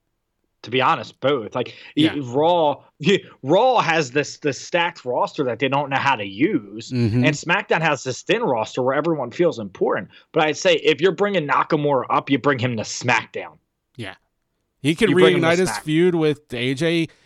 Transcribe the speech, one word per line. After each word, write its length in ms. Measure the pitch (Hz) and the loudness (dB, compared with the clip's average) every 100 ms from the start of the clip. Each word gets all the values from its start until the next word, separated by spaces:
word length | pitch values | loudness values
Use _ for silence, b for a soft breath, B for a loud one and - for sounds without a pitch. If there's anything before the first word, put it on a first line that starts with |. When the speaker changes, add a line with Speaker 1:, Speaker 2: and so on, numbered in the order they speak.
| _ _ _ _ _ _ | _ _ _ _ _ _
Speaker 1:
to 80 | - | -4
be 100 | 127 | 0
honest, 380 | 131 151 107 - | 2 0 -4 -6
both. 340 | 131 143 104 127 | -2 -2 -4 -6
Like, 200 | 117 B B B | -6 B B B
Speaker 2:
Yeah. 200 | 156 147 | 0 0
Speaker 1:
y-, 60 | |
Raw, 600 | 127 131 160 175 147 135 b - | -4 0 2 2 2 -2 b -4
<laughs> 440 | 156 196 - - | 0 0 -2 -8
Raw 360 | 131 185 262 226 | 0 2 4 2
has 300 | 156 165 135 | 2 0 0
this, 260 | 147 139 - | -2 -4 -4
this 200 | 147 - | -6 -6
stacked 460 | - 175 170 - 123 | -4 -2 -2 -6 -6
roster 380 | 135 196 - | -2 -2 -2
that 160 | 127 113 | -4 -2
they 80 | 135 | 0
don't 220 | 139 139 | 0 0
know 80 | 135 | -2
how 180 | 131 120 | 0 -2
to 100 | 101 | -4
use, 640 | 98 175 160 98 107 - | -2 0 0 -4 -14 -6
Speaker 2:
Mm-hmm. 320 | 127 113 120 131 | -2 0 2 0
Speaker 1:
and 100 | 147 | 0
SmackDown 460 | 160 190 208 185 | -2 -2 0 0
has 220 | 160 143 | 0 -2
this 180 | 131 123 | -4 -6
thin 180 | - 214 | -2 -2
roster 400 | 240 117 - - | 0 -2 -2 -2
where 140 | 127 139 | 0 0
everyone 340 | 160 156 120 | 0 -2 -4
feels 280 | 135 175 113 | 0 0 0
important. 500 | 101 - 226 214 92 b b | -8 -4 -2 -2 -6 b b
But 120 | 156 | -2
I'd 140 | 156 147 | 0 0
say 160 | 190 160 | 2 2
if 240 | 151 139 | 2 2
you're 100 | 185 | 2
bringing 360 | 170 202 190 143 | 2 0 0 0
Nakamura 580 | 131 151 151 147 131 - | 0 0 0 2 0 0
up, 200 | 139 147 | -2 0
you 100 | 135 | 0
bring 200 | 139 135 | 0 0
him 160 | 123 113 | -2 -4
to 60 | |
SmackDown. 760 | 101 - 123 113 107 104 85 82 _ _ _ - | -6 -4 0 0 -2 -10 -14 -16 _ _ _ -14
Speaker 2:
Yeah. 200 | 101 - _ _ _ _ _ _ | -14 -14 _ _ _ _ _ _
He 140 | 139 160 | -2 2
could 140 | 220 | 4
Speaker 1:
You 60 | 175 | 6
bring 200 | 190 175 | 6 6
him 60 | |
to 60 | 165 | 4
Speaker 2:
reignite 100 | 175 | 2
his 100 | 175 | 0
Speaker 1:
Smack- 140 | 104 | -2
Speaker 2:
feud 320 | 156 156 180 170 | 0 2 4 4
with 380 | 156 143 - | 0 -2 -6
A 200 | 123 123 | -6 -4
J. 340 | 135 165 170 160 b | -2 0 0 -2 b